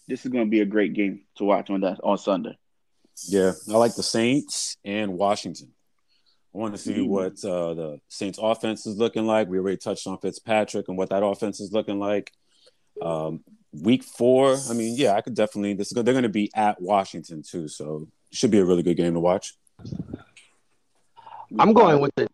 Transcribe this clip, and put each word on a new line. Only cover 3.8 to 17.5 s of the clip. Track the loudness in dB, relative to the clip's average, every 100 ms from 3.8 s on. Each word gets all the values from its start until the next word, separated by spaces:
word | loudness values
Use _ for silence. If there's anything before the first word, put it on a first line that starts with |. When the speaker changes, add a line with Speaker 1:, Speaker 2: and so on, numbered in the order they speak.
| 2
Speaker 2:
the | 0
Saints | -2 0 2 0 -2 -6 -8 -8
and | -8 -4 -4 -2
Washington. | 0 0 -4 -12 -16 _ _ _ _ _ _ _ _ -8
I |
wanna | -8 -6
see | -6 -2
Speaker 1:
Mm. | -2
Speaker 2:
what, | -2 -4 -6 -6
uh, | -4 -4 -6
the | -8 -12 _
Saints | -10 -8 -2
offense | -2 0 -2 -6 -6
is | -2
looking | -2 0 0
like. | 2 0
We | -2
already | -2 -4
touched | -4 -6 -6
on | -8
Fitzpatrick | -8 -8 -2 0 0 -4 -6
and | -4
what | -2
that | 0
offense | 0 0 -4 -6
is | -4
looking | -4 -2 -4
like. | -2 -2 -4 -14 _ _ _ _ _ -10
Um, | -6 -4 -4 -8 -12 _ _
week | -4 0 0
four, | 0 0 4 6 4 2 -2
I |
mean, | -4 -2 0
yeah, | 2 2
I |
could | -2
definitely, | -2 -2 -2 -4
this, | -4 -4
they're | 0 2
gonna | 2 2
be | 0 -2
at | 0 0 0
Washington | 0 0 0 -6 -12 -14
too, | -12